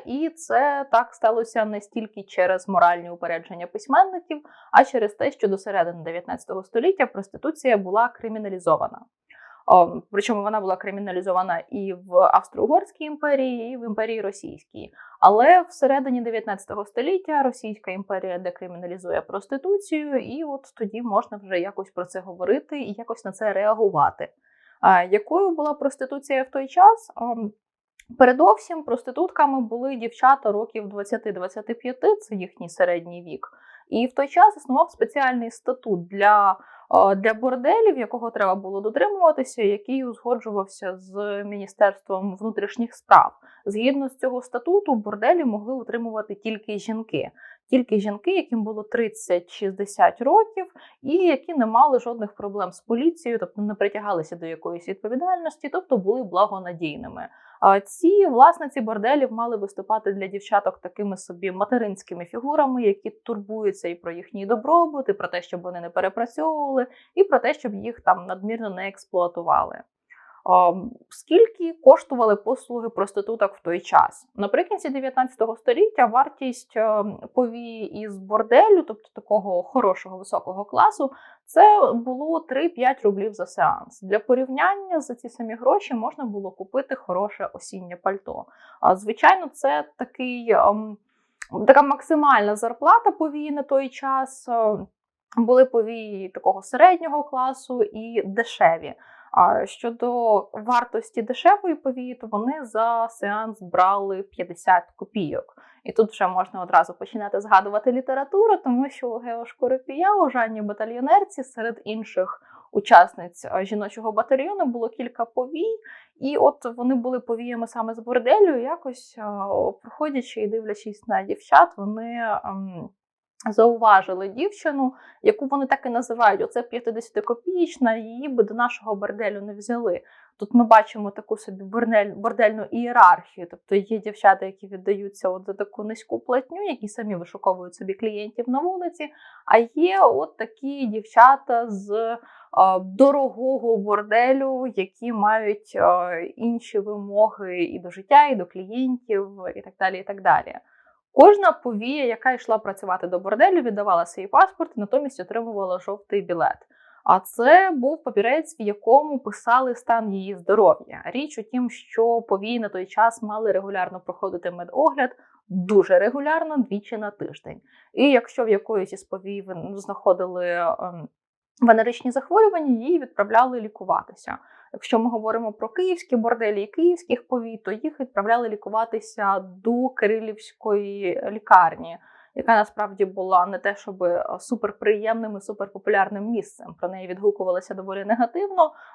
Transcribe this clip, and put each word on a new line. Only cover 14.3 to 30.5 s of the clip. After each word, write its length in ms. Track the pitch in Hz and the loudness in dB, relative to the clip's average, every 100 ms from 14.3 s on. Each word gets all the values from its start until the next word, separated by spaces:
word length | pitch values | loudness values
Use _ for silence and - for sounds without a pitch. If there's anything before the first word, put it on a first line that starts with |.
| - - - _ - - - - - | -10 -14 -18 _ -20 -20 -20 -20 4
Але 420 | 175 214 277 359 | 4 6 6 6
всередині 600 | 349 - 262 269 262 247 | 4 -2 0 0 -2 -4
дев'ятнадцятого 640 | 233 226 220 196 - 208 208 | -4 -6 -6 -10 -10 -12 -10
століття 580 | 233 285 381 381 302 | -6 -4 -4 -2 -2
Російська 480 | 262 247 214 208 - | -2 -4 -12 -12 -12
імперія 480 | 185 196 190 185 180 | -10 -8 -8 -6 -8
декриміналізує 840 | 180 - 185 175 175 180 180 160 | -8 -10 -14 -14 -14 -12 -6 -6
проституцію, 960 | - 196 196 277 359 403 - 311 294 262 | -6 -10 -8 -6 -2 -4 -2 -6 -4 -6
і 260 | - 285 | -6 -10
от 180 | 302 269 - - | -10 -12 -14 -10
тоді 240 | 214 220 | -10 -8
можна 360 | 233 202 233 208 | -4 -2 -4 -10
вже 160 | 196 180 | -6 -4
якось 320 | 190 196 196 | -4 -8 -12
про 140 | - 180 | -10 -10
це 140 | 185 | -10
говорити 600 | 185 175 180 269 - 294 | -12 -6 -2 -2 -2 -10
і 120 | 226 196 | -10 -10
якось 280 | 185 226 196 | -12 -10 -10
на 60 | |
це 220 | - 214 | -6 -4
реагувати. 760 | 190 208 220 208 160 - - - _ _ _ _ _ | 0 0 2 4 4 4 0 -12 _ _ _ _ _
А 220 | 185 180 | 4 6
якою 480 | 180 208 - 339 381 | 4 0 2 0 2
була 220 | 320 294 | 0 -4
проституція 720 | 294 277 - 262 277 277 262 | -2 -4 -4 -10 -10 -4 -4
в 80 | 262 | -4
той 160 | 269 269 | -6 -2
час? 440 | 349 403 453 - - | 6 6 6 0 -10
Ем, 300 | 233 233 214 - _ _ _ _ - - | -8 -6 -8 -12 _ _ _ _ -4 4
передовсім 640 | 254 254 359 440 - 330 | 6 8 6 4 0 -10
проститутками 800 | 294 233 - 254 349 - 277 269 | -6 -8 -6 -4 -4 0 0 0
були 340 | 220 240 262 247 | -4 -6 -6 -6
дівчата 560 | 226 - 262 269 220 | -8 2 4 4 2